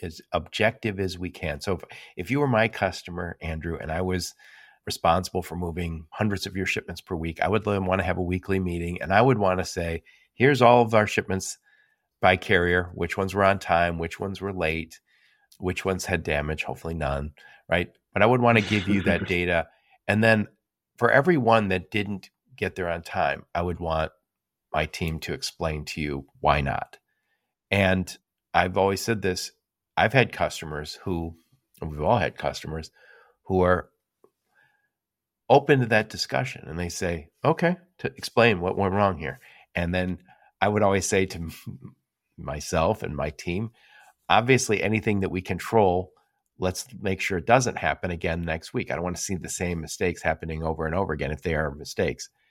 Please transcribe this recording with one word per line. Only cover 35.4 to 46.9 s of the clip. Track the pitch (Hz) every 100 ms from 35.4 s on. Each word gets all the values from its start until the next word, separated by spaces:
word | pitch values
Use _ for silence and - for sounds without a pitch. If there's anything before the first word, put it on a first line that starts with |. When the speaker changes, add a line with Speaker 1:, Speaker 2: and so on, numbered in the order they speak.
| -
Speaker 1:
open | 139 143 139
to | 113
that | 110 107
discussion. | - - 131 131 - -
And | 80
they | 87
say, | - 92 85 78 _
"Okay, | 135 160 170 180 _ -
to | - -
explain | - - 117 92
what | 90 -
went | 98
wrong | 101 101 80
here." | 76 - - - _
And | 87 85
then | 92 90 87 _ _ _ -
I | 101
would | 104
always | 101 98 -
say | 98 95
to | 85
m-, | 82 - - 95 - - _ _ _ -
myself | 73 73 - 85 85 110
and | 82 73
my | 73
team, | - - 87 113 - _ - - _ -
"Obviously, | 98 117 123 - 101
anything | 101 110 113 101
that | 92
we | 92
control, | - 90 - 113 95 90 90 _ _ _ _ -
let's | 92 - -